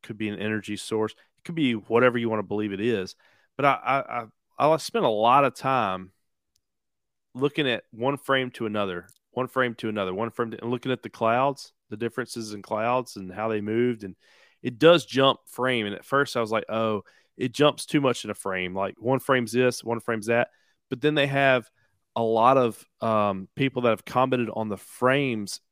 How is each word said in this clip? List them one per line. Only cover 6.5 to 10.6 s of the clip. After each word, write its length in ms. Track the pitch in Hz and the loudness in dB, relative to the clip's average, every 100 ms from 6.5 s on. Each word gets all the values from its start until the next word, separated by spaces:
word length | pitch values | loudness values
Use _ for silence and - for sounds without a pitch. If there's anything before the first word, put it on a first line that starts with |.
| _ _ _ _ _ _ _ _ 123 | _ _ _ _ _ _ _ _ -4
looking 320 | 143 160 139 | -4 0 -2
at 160 | 113 _ | -2 _
one 260 | 110 123 143 | -6 -4 -4
frame 320 | - 135 127 | 0 0 0
to 140 | - 113 | -6 -6
another, 420 | 104 101 90 87 _ _ | -2 -4 -6 -12 _ _
one 160 | - 127 | -6 -4
frame 280 | 131 123 110 | -2 -2 -2
to 140 | 113 | -6
another, 240 | 107 95 | -4 -4
one 180 | 92 113 | -4 -6
frame 200 | - 117 | -4 -6
to, 80 | |
and 120 | 113 | -6